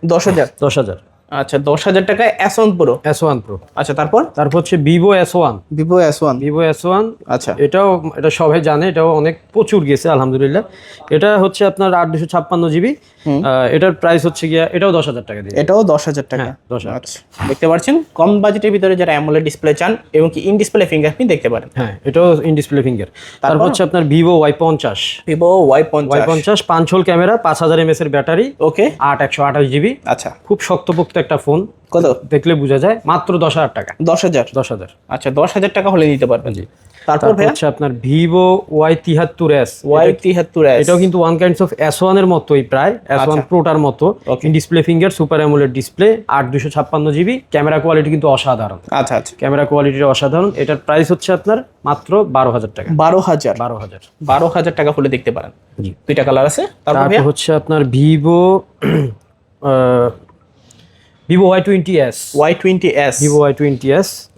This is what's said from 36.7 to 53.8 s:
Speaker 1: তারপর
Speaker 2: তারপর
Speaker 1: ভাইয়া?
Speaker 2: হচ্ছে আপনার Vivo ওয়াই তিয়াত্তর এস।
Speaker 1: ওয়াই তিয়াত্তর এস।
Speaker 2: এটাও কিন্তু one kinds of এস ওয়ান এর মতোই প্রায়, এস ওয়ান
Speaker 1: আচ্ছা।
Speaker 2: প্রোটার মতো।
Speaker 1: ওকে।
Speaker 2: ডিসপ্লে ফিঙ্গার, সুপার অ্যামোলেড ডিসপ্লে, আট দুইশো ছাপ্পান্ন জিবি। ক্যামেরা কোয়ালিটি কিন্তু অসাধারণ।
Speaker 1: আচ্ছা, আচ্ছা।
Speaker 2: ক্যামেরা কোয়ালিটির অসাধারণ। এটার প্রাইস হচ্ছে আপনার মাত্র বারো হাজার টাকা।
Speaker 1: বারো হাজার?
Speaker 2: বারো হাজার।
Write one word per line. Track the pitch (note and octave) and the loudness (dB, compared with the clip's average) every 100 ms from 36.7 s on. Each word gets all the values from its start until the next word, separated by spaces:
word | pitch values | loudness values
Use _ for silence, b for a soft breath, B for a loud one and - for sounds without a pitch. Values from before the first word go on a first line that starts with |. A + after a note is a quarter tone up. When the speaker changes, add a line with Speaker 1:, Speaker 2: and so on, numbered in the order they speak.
| _ b b b | _ b b b
Speaker 1:
তারপর | B3 | 0
Speaker 2:
তারপর | A#3 G3+ | 2 2
Speaker 1:
ভাইয়া? | G#3 | 0
Speaker 2:
হচ্ছে | D4+ D3+ | 0 -2
আপনার | - D3 A#2+ | -2 -6 -4
Vivo | B2+ D#3 E3+ F3+ F#3 F#3+ - | -2 0 2 4 4 2 0
ওয়াই | D3+ D#3 E3 | 0 2 0
তিয়াত্তর | - D#3 E3+ - D#3+ | 0 0 0 -2 0
এস। | C#3+ A#2+ - | 2 0 -4
Speaker 1:
ওয়াই | C#3+ D3+ F3 | 0 2 2
তিয়াত্তর | F3+ F#3 F3 E3 E3+ D3 | 2 0 -2 -2 2 4
এস। | A#2+ | 4
Speaker 2:
এটাও | D3 F3 | 4 2
কিন্তু | F#3 F3+ | 2 2
one | E3 E3 | 0 2
kinds | F3+ E3+ | 2 2
of | F#3 - | -2 -2
এস | D#3 - | -2 0
ওয়ান | F#3 G3 | 2 2
এর | F#3 | 2
মতোই | E3 - C#3+ | 2 2 0
প্রায়, | A#2 C3 D#3+ | 0 0 0
এস | A#3 - | -2 -2
ওয়ান | C#3 C3+ | -2 0
Speaker 1:
আচ্ছা। | D3+ | -2
Speaker 2:
প্রোটার | C3+ F3+ D#3+ D#3 | 0 0 2 0
মতো। | C#3+ A#2+ E3 - - | 0 0 -2 -2 -4
Speaker 1:
ওকে। | B2+ D#3 | -4 0
Speaker 2:
ডিসপ্লে | D#3 - E3+ | 0 0 0
ফিঙ্গার, | D#3 E3 F#3 | 2 2 0
সুপার | F#3 D3+ D#3 | 0 -2 0
অ্যামোলেড | D3+ D3 C#3 | 2 2 0
ডিসপ্লে, | B2+ - - G#3 A3 - | -2 -6 0 2 2 0
আট | C3+ B2+ | -2 -2
দুইশো | C#3 C#3+ | -4 -4
ছাপ্পান্ন | D3+ C#3 D#3 D3+ | -4 -4 -2 -2
জিবি। | D3 F3+ C4 - | 0 -2 -4 -4
ক্যামেরা | D3 D3+ D#3 | -2 0 0
কোয়ালিটি | E3 D#3 D3+ | 2 0 0
কিন্তু | D#3 D3 | 0 2
অসাধারণ। | C3+ C#3 A#2 G#2+ F2+ - | 0 0 -2 -4 -10 -6
Speaker 1:
আচ্ছা, | C#3 B2+ A#2+ | -4 -2 -4
আচ্ছা। | - - | -6 -6
Speaker 2:
ক্যামেরা | C3+ C#3+ C#3+ | -2 -2 0
কোয়ালিটির | D3 C#3+ C3+ | 0 0 2
অসাধারণ। | C#3+ B2+ C#3 D#3+ G3+ E3 | 0 2 0 0 -2 -2
এটার | C#3 D3 | -4 -4
প্রাইস | - D3+ D#3+ | 0 0 2
হচ্ছে | F3+ - | -2 -2
আপনার | F3+ G3 A3+ C4 _ C#3+ | -2 0 -2 -4 _ -6
মাত্র | C#3+ - G3 | -6 -2 0
বারো | F#3+ C3 B2+ | 0 0 0
হাজার | A#2 G#2+ - | 0 -6 -10
টাকা। | - | -4
Speaker 1:
বারো | D#3 D#3+ F#3 | 0 2 2
হাজার? | F#3 D3+ - C3 | 2 0 -2 -4
Speaker 2:
বারো | A#2+ | -6
হাজার। | A2+ | -8